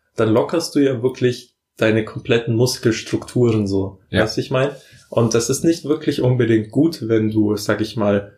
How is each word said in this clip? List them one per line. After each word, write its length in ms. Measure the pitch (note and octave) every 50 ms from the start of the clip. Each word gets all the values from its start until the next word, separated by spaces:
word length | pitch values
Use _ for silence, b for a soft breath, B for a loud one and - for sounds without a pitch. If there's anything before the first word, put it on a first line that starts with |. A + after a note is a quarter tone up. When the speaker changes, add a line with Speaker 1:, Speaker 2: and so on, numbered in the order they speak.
| _ _ _
Speaker 1:
dann 120 | - A2+ A2 G#2+
lockerst 400 | B2 - - F3+ E3 - - -
du 60 | C#3+
ja 220 | C#3 C3+ B2+ A2+
wirklich 540 | B2 B2 - - B2+ B2 A#2+ - - _ _ _ _ _ _ -
deine 260 | A2+ A2 A2 A2 G#2+
kompletten 500 | - - - - - A#2 A2+ - - A2
Muskelstrukturen 1080 | A2+ B2+ B2+ - - - A#2+ A2 - - - - G#2+ - - - B2+ A#2+ A#2 A2 A2 G2+
so. 340 | G2 G2 F#2+ F#2+ F#2+ - - _ _
Speaker 2:
Ja. 140 | F2+ F#2 G#2+
Speaker 1:
Weißt 120 | A2 -
du, 60 | C3
ich 80 | - -
mein? 180 | C3+ C3 C#3 C#3+ B B B B B B B B
Und 240 | - A#2 A#2 A2+
das 160 | A#2+ A#2 - -
ist 160 | C3 - -
nicht 220 | E3 E3 - -
wirklich 340 | C3+ D#3 D#3+ - D#3 C#3 -
unbedingt 500 | B2+ B2+ B2+ B2 A#2 A2 A2+ G#2+ G#2 -
gut, 380 | - C3 D#3+ E3+ E3 - A2+ A2
wenn 220 | A2+ A2 A2 G#2+
du, 260 | G#2+ G#2+ G#2+ G#2 G#2
sag 240 | G2+ - - G#2 G#2
ich 160 | G#2+ - -
mal 380 | A2+ G2+ G2+ G2+ G2 - - -